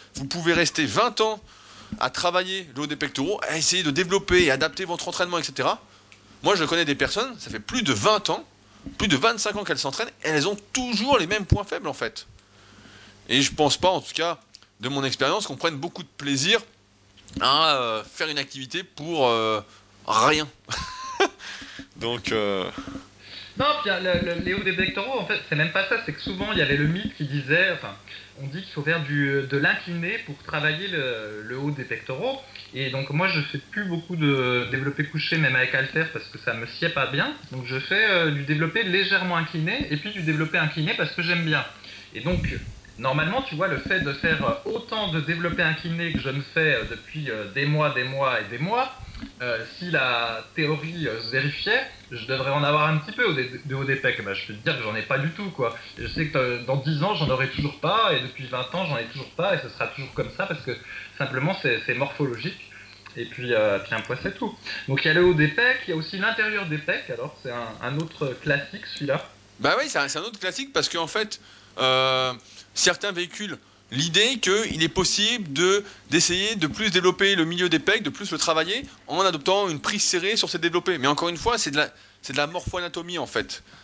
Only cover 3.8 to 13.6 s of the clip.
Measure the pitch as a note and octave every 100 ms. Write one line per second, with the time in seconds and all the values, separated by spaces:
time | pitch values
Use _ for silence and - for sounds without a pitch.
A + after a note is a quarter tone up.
3.8 | D#3 C#3+ F3+ G3 - F3+ E3 C3+ D#3 -
4.8 | F3+ F3 F3+ F3 F3+ E3+ C#3+ C3+ C3+ A3
5.8 | - - - - - - D#3 G3 D3+ E3+
6.8 | D#3 - C3+ G3+ C4 A#3 - A2 - -
7.8 | - G2+ D#3+ G#3+ F3+ F#3+ - _ - -
8.8 | - - G#3+ - A3+ A3+ G#3+ G#3 F#3+ C#3
9.8 | C#3 - - - D#3 D#3 E3 G3+ - -
10.8 | B3 G#3+ B3+ B3+ E3 G#3+ F#3+ G3+ G3 -
11.8 | E3 - A2+ - - - _ - - -
12.8 | - - - - - B2+ C3+ -